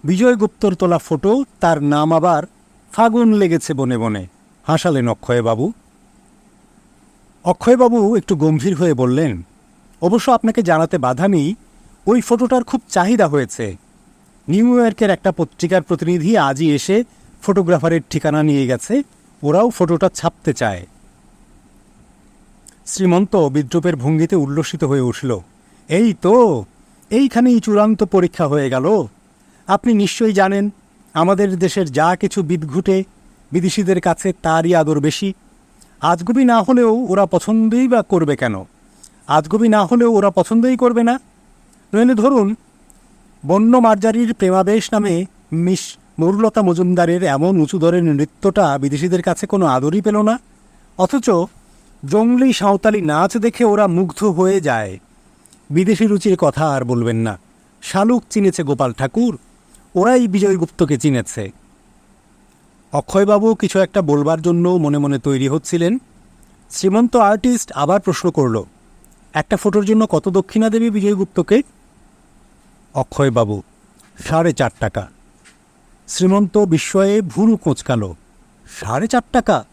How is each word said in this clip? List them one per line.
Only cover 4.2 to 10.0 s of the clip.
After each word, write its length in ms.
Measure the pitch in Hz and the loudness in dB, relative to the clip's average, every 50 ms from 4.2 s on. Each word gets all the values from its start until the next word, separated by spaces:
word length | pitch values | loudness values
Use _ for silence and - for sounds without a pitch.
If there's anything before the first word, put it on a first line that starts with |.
| 90 90 _ _ _ _ _ _ _ | -8 -12 _ _ _ _ _ _ _
হাসালেন 400 | - 156 160 - 180 151 135 120 | -2 -2 0 0 0 0 0 0
অক্ষয়বাবু। 640 | 120 110 _ - - 120 120 110 117 113 110 135 208 226 _ _ _ _ _ _ _ _ _ _ _ _ _ _ _ _ _ _ _ _ _ _ _ _ _ _ _ _ _ _ _ _ _ _ | -2 -4 _ -4 -2 -2 0 0 -2 -2 -2 -4 -6 -6 _ _ _ _ _ _ _ _ _ _ _ _ _ _ _ _ _ _ _ _ _ _ _ _ _ _ _ _ _ _ _ _ _ _
অক্ষয়বাবু 720 | 175 180 - - 233 247 240 254 240 233 233 202 208 240 | -4 -4 0 2 2 4 4 4 2 4 2 2 2 0
একটু 200 | 208 - - 196 | 0 0 -2 -2
গম্ভীর 400 | 147 147 156 156 151 120 196 185 | 0 2 0 0 0 -2 -2 -2
হয়ে 180 | 139 180 170 147 | 0 0 0 0
বললেন, 500 | 120 127 123 127 143 165 143 101 85 85 _ _ _ _ _ _ _ _ _ _ _ | 0 0 0 0 0 0 -2 -4 -6 -10 _ _ _ _ _ _ _ _ _ _ _